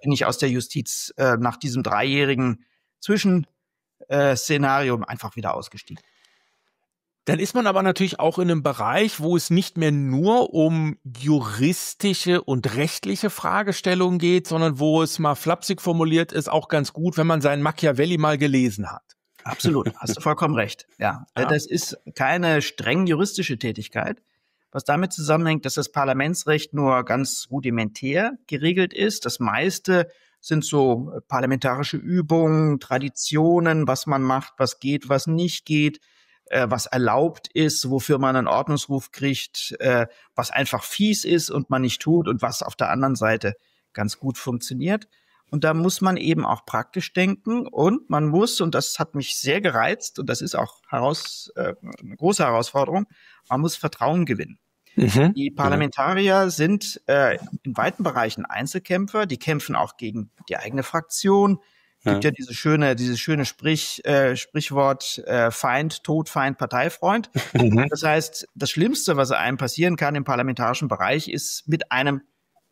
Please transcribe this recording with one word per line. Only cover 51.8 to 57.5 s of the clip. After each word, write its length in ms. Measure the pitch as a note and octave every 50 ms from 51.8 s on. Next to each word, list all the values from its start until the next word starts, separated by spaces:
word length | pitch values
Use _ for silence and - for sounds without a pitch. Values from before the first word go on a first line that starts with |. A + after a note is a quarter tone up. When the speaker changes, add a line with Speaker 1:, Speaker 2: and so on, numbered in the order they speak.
| - - - -
Speaker 1:
eine 140 | - - G2+
große 280 | - D3 F#3 G#3 G#3 E3
Herausforderung, 640 | B2+ A#2 A2+ A#2+ - - C#3+ C#3 B2 E3 G3 G#3 - _ _ _ - - _ _ -
man 120 | B2+ C3+
muss 140 | D#3 E3 -
Vertrauen 500 | - - D3+ - - A#2 C#3 D#3+ F3+ E3+
gewinnen. 320 | C3+ A#2 F#2+ C#2+ - - _ _ _ _ _ _ _ -
Speaker 2:
Mhm. 400 | - - G#2+ G2 B2+ D3 F3 G#3+
Speaker 1:
Die 160 | C#4 C#4 C#3+
Speaker 2:
Mhm. 0 |
Speaker 1:
Parlamentarier 1000 | D3 - C#3+ C#3 C#3+ D3 D3+ C3+ - - C3+ D#3+ F#3 F#3+ G3+ G3 F#3+ G3 F#3+ F#3
sind, 500 | D#3+ D3+ D3+ E3+ G#3 G3+ - - - - _
äh, 300 | - C#3 C#3 C#3 A#2+ - - - -